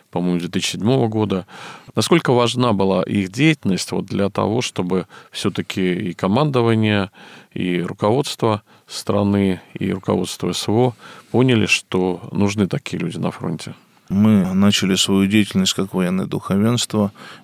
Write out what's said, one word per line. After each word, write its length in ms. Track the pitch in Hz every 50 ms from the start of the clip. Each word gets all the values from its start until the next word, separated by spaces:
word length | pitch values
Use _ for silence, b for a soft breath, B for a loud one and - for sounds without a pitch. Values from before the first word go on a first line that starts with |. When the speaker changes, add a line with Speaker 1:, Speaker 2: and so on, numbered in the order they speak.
| B _
Speaker 1:
по-моему, 300 | - 87 87 90 90 87
две 80 | 85 85
тысячи 260 | - 95 90 - -
седьмого 360 | 90 90 113 131 135 123 110
года. 380 | 110 110 107 101 101 92 - B B B B B B B B B -
Насколько 360 | - 117 - 180 165 - -
важна 400 | 131 120 120 117 120 123 127 123
была 320 | 110 95 98 95 95 92 -
их 260 | - - 104 98 92
деятельность 640 | 98 120 147 160 156 - - 101 95 87 - -
вот 140 | - 92 92
для 240 | 98 107 98 101 98
того, 320 | - - 104 98 107 123
чтобы 460 | 127 - - - 95 90 92 92 87 B B B B B
всё-таки 640 | - - - 104 90 - 90 - - 98 92 92 90
и 180 | 92 - 90 82
командование, 960 | - - 95 101 123 151 151 135 127 117 117 113 110 110 107 104 101 98 95 B B B B B B B B _
и 280 | - 95 92 90 87
руководство 800 | 85 87 - - - 104 113 139 143 - - - - 113 107 104 b b b b b -
страны, 720 | - - - - 101 101 104 101 101 101 98 95 92 87 - - -
и 180 | - 98 98
руководство 600 | 92 95 - - 101 92 92 92 - - - 92 87
С 140 | - - -
В 40 |
О 220 | 101 113 127 127 117 B B B B B B B
поняли, 340 | - 117 127 131 123 110 101
что 560 | - - - - _ - 92 92 92 87 85 - -
нужны 360 | - - 101 101 101 107 101 87
такие 320 | - - - - - 87
люди 180 | 87 82 - 82
на 140 | 87 90
фронте? 440 | - - - 90 82 78 - - - - _ _ _ _ _ _
Speaker 2:
Мы 440 | 92 98 107 110 107 101 90 92 92
начали 420 | 95 101 101 101 - - 95 95
свою 300 | 92 - - 98 98 98
деятельность 480 | 95 104 110 104 - - 95 95 95 -
как 200 | - 95 92 -
военное 320 | 95 92 90 92 92 95
духовенство 880 | - - - - - 92 98 104 113 120 117 - - - 107 104 98 B B B B B B